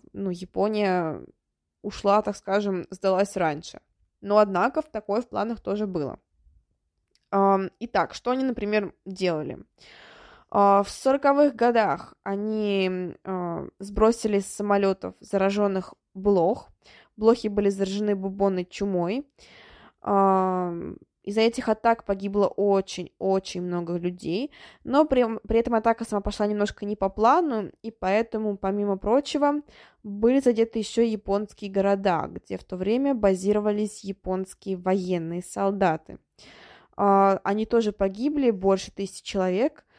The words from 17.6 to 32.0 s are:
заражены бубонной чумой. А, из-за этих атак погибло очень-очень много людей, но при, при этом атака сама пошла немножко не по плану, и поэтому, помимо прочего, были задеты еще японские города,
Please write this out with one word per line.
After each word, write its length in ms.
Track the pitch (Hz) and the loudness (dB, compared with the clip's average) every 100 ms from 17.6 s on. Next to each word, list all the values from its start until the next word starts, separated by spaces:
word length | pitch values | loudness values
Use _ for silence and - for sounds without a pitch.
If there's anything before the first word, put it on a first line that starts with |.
| 202 | 0
заражены 440 | 196 190 196 208 | 0 -2 -2 -2
бубонной 520 | 196 196 196 196 185 180 | -2 -4 0 0 0 -4
чумой. 600 | - 202 180 170 247 285 _ - - - - - _ | -6 -2 0 -2 -4 -8 _ -20 -20 -20 -20 -20 _
А, 720 | - 196 196 190 185 185 175 170 85 - - _ | 0 4 4 4 2 -2 -4 -6 -10 -12 -20 _
из-за 180 | - 208 | -4 2
этих 300 | 226 240 226 | 2 2 -2
атак 340 | 214 233 226 | 0 0 0
погибло 440 | - 196 196 202 196 | -2 -4 -2 0 0
очень-очень 1120 | - 202 196 190 - 175 - 190 190 - 180 | 2 2 2 0 -8 -12 -4 0 0 -2 -8
много 340 | 180 175 170 175 | -4 -4 -4 -4
людей, 540 | 175 180 - 185 285 - - - | -4 -6 -6 -4 -6 -10 -20 -14
но 220 | - 277 311 | 0 2 4
при, 180 | 254 226 220 - | 2 0 -2 -2
при 120 | 226 | 0
этом 140 | 233 | 0
атака 300 | 226 226 226 | 0 2 0
сама 160 | 226 208 | -2 -4
пошла 260 | 208 - 208 | -4 -2 -2
немножко 380 | 208 208 - | 0 -2 -4
не 120 | 202 208 | -8 -4
по 120 | 196 | -4
плану, 640 | 214 226 330 320 220 185 - | 2 4 4 2 -2 -6 -12
и 100 | 226 | -14
поэтому, 680 | - 185 208 226 220 214 196 | -6 0 0 0 -4 -4 -4
помимо 400 | 190 208 202 196 | -4 -2 -2 -2
прочего, 640 | 208 262 285 285 285 294 - - - _ | 0 0 0 0 0 0 -6 -18 -20 _
были 380 | 208 202 226 269 | -12 0 2 4
задеты 400 | 254 220 226 226 | 4 2 0 -2
еще 200 | 202 226 | -2 0
японские 720 | 233 214 - 202 208 - 202 | 0 0 -2 -2 -4 -10 -4
города, 560 | 196 196 196 | 0 2 2